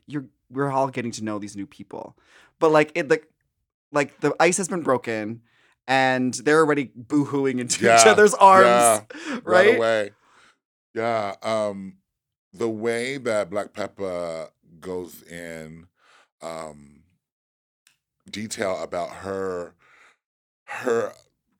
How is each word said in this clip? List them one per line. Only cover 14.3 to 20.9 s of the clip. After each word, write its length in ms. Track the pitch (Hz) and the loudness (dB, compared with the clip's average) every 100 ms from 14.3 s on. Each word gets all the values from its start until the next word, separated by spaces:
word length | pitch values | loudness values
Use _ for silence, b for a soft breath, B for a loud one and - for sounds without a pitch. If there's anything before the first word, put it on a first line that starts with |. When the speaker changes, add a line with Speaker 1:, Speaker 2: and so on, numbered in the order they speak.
| 82 78 _ _ 82 | -10 -12 _ _ -18
Speaker 2:
goes 420 | 90 90 87 - | -12 -10 -12 -18
in, 640 | - 85 85 82 78 82 90 _ b b b _ | -20 -16 -14 -14 -16 -20 -20 _ b b b _
um, 600 | 80 80 78 73 71 71 82 _ _ _ _ _ _ _ _ _ _ _ _ | -14 -12 -14 -18 -20 _ _ _ _ _ _ _ _ _ _ _ _ _ _
detail 520 | 98 110 - 101 87 | -14 -10 -6 -4 -4
about 280 | 82 87 82 - | -6 -8 -8 -10
her, 580 | 95 98 95 90 85 _ b b b b _ _ _ _ - | -10 -8 -6 -8 -10 _ b b b b _ _ _ _ -18
her 480 | - 127 | -10 -4